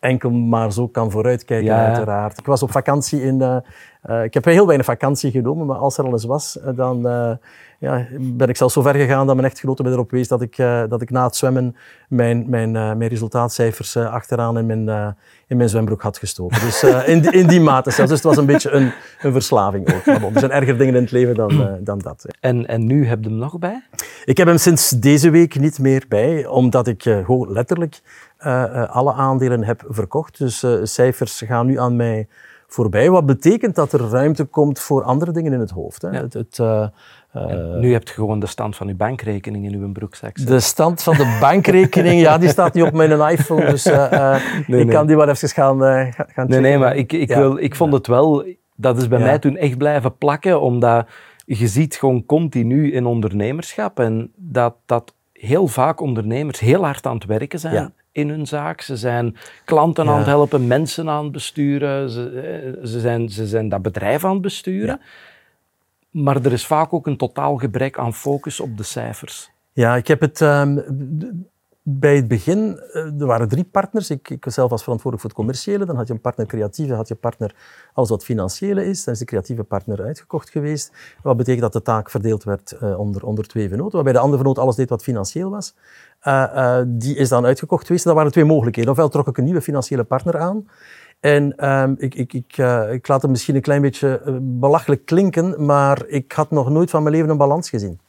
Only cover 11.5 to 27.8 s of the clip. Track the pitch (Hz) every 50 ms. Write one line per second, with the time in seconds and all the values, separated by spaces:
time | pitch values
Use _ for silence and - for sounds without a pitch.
11.5 | 127 131 123 123 117 _ - - - _ _ _ - 120 120 117 117 117 113 123
12.5 | 123 117 113 113 113 113 110 107 110 113 117 113 120 113 113 110 - 127 120 120
13.5 | - - 123 113 107 - - - - 123 117 110 113 123 - - - 117 117 117
14.5 | 117 117 113 113 113 110 110 107 110 107 104 104 104 _ _ _ _ _ _ _
15.5 | 131 123 120 117 104 113 110 104 110 104 - 107 101 - - 98 - - 90 90
16.5 | 120 117 104 120 - - - 131 127 127 127 147 165 170 151 170 170 185 185 160
17.5 | 165 180 160 151 135 131 131 - 123 - 139 131 156 139 - 165 147 147 147 139
18.5 | 143 156 - 143 135 139 135 123 - - - - - _ - 143 127 131 127 -
19.5 | - 113 98 98 98 98 95 151 - - - 294 277 - 110 - 110 143 135 135
20.5 | 135 143 135 127 135 117 135 131 127 123 123 110 - 123 123 120 120 110 113 208
21.5 | 151 151 131 98 98 92 98 107 101 101 92 - - _ - - - _ - 131
22.5 | 127 120 117 - 113 113 113 113 131 147 143 117 120 110 110 107 110 110 120 147
23.5 | 175 175 170 175 208 262 - _ - - - - - - - - 131 - 180 170
24.5 | 170 165 - 185 165 143 - - - 120 104 139 143 151 135 170 151 165 170 160
25.5 | - 143 139 156 151 - 131 135 135 135 131 _ - 104 110 139 165 156 131 -
26.5 | - 123 127 127 113 131 120 123 117 - - 120 110 101 92 87 127 127 123 -
27.5 | 101 107 123 - 185 170